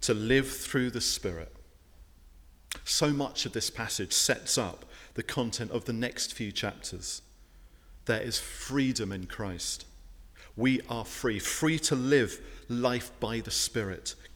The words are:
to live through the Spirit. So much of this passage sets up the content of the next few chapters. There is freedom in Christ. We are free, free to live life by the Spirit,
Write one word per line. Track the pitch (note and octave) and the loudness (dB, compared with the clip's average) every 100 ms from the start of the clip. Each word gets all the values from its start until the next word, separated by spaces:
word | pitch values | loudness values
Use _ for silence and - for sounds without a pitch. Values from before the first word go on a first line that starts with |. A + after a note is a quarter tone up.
to | - G#2+ | 2 2
live | A2 C3+ C3+ | 4 4 4
through | - - C3+ B2 | -4 -2 0 2
the | A#2 | 0
Spirit. | - - G2 E2 D#2+ - - - - - - - - - - - - - | 0 0 -2 -4 -8 -14 -20 -20 -20 -20 -20 -20 -20 -20 -20 -20 -14 -8
So | - - D3+ | -2 4 4
much | C#3+ C#3 - - | 4 0 -2 -2
of | |
this | A2+ - | -2 -2
passage | - A2 - F#2 | -2 -4 -2 2
sets | - - B2+ - - | 4 4 2 2 0
up | F#2+ - - - - | 0 -4 -14 -20 -10
the | - | -8
content | - C#3 A#2 - A2 | -4 -2 -2 -2 -2
of | A#2+ - | -2 -2
the | |
next | A2+ A#2+ - - | -2 -2 -2 -6
few | - G#2+ | -4 -4
chapters. | G2+ G2+ - - - - - - - - - - - - - - | -2 -4 -4 -8 -8 -8 -8 -12 -20 -20 -20 -20 -20 -20 -6 -2
There | A2 | 0
is | A#2+ - | 0 -2
freedom | - - - C#3 C3 A#2 G2 | -4 -8 -2 2 2 2 -2
in | G2 F2+ | -4 -6
Christ. | - G2+ F2 - - - - - - - - - G#2+ | -6 -4 -4 -4 -6 -10 -20 -20 -20 -20 -20 -12 2
We | B2+ B2+ - | 4 4 0
are | A#2 G#2 | -6 -6
free, | - B2 G#2 | -2 0 0
free | - - D#3 D#3+ | 0 2 2 4
to | - C3+ | 2 2
live | C3 C#3+ G#2 - - - - | 6 6 6 0 -12 -12 -4
life | A#2+ B2 B2 - - | 2 2 2 -2 -4
by | A2 A2+ | -2 -2
the | G#2+ | -2
Spirit, | - - A#2 G2 F2+ - - - | 0 0 0 -2 -4 -8 -10 -8